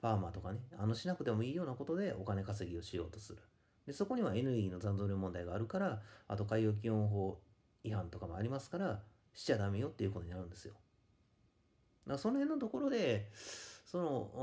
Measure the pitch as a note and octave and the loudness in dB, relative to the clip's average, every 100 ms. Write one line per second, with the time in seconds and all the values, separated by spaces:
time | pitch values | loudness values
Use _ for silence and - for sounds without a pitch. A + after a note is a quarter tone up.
0 | A#2 G#2+ F2 - F#2 A2 - - G#2+ A#2 | 2 4 2 -4 -4 -6 -6 0 0 2
1 | F3+ F3 B2 G#2+ A#2+ D#3+ D#3+ B2+ C#3+ E3+ | 0 0 2 2 2 0 -2 -2 0 0
2 | G3+ - G2 G2 G2 G2+ F2 E2+ E2 F2+ | 0 -2 0 0 0 -2 -4 -4 -4 -4
3 | D#2+ G#2 - - - _ _ _ - C#3 | -4 -8 -12 -14 -18 _ _ _ -6 -2
4 | G3+ B3+ F3 G#2 C3 A#2+ G2+ F2+ G2+ G2+ | 0 2 2 2 2 2 2 0 0 2
5 | G2+ G2 F#2+ F2 F2 F#2+ A2+ F#3 G3 A2 | 2 2 0 -2 -2 -2 0 2 2 0
6 | - - - G#2+ G#2 A2 A2 G#2 A2+ A2 | -6 -12 -4 -2 2 4 4 4 2 4
7 | G#2 G2+ F#2+ - - _ _ _ A#2 G#2 | 4 4 0 -2 -12 _ _ _ -4 -2
8 | E2+ - E2+ F2 A2+ C3+ - F3 F#3+ G#2 | -2 -6 -4 -2 0 -2 -4 -2 0 -2
9 | - _ _ - - A#2 G2+ G2+ C#3+ - | -6 _ _ -4 0 2 4 2 0 0
10 | G2 G2 E2+ F2+ F2 F2+ - - _ _ | -2 -2 -6 -6 -8 -10 -14 -16 _ _
11 | _ _ _ _ _ _ _ _ _ _ | _ _ _ _ _ _ _ _ _ _
12 | - C#3 A3 C#4 D4 D4+ A3+ C4 C#4 A#3+ | -4 0 2 2 2 0 -2 0 0 2
13 | D3+ G#2 G#2 - - - - - - F3+ | 4 2 0 -10 -12 -12 -12 -16 -6 -2
14 | E3 B2+ G#2+ B2 | 2 0 -2 -2